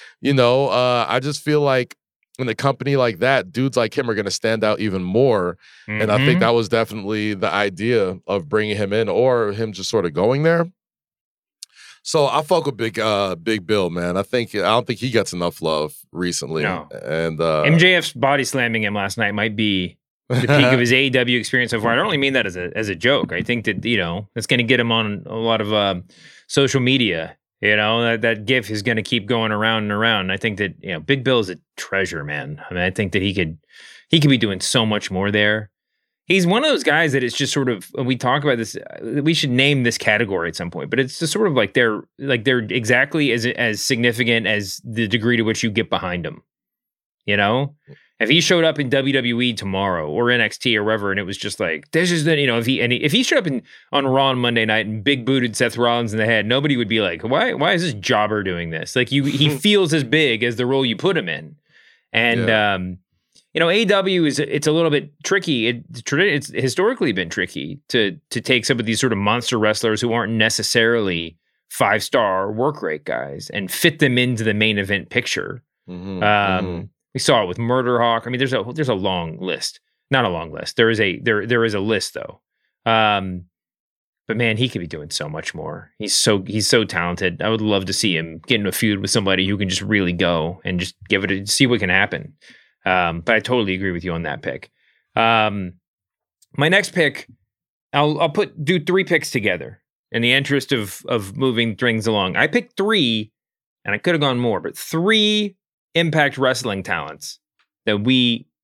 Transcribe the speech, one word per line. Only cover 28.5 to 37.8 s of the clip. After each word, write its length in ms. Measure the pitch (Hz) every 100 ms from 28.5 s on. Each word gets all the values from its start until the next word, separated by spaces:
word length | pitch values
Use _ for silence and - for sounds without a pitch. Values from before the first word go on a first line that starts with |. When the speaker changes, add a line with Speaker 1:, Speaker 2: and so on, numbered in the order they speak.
| 131 107
Speaker 2:
is 140 | 107
gonna 180 | 104 110
keep 240 | - 120 104
going 260 | 120 110
around 320 | 104 110 113
and 80 | 104
around. 400 | 104 113 107 92
I 60 | 98
think 220 | 113 98
that, 160 | 101 -
you 120 | 95
know, 60 | 82
Big 240 | 80 135
Bill 160 | 123 123
is 100 | 95
a 80 | 87 _ -
treasure, 480 | - 95 92 82
man. 380 | 73 73 71 73 -
I 40 |
mean, 100 | 90
I 80 | 90
think 220 | 95 98
that 80 | 101
he 120 | 98
could, 240 | 98 85 85 _ - - - _
he 100 | 165
could 100 | 147
be 80 | 127
doing 240 | 110 92
so 240 | - 131 110
much 240 | 104 -
more 200 | 92 101
there. 400 | 104 104 107 107 _ _ _ _ _ -
He's 200 | 190 175
one 160 | 214
of 60 | 269
those 140 | 180
guys 300 | 131 147 165
that 100 | 135
it's 120 | 123 -
just 160 | 135
sort 160 | 147 127
of, 200 | 107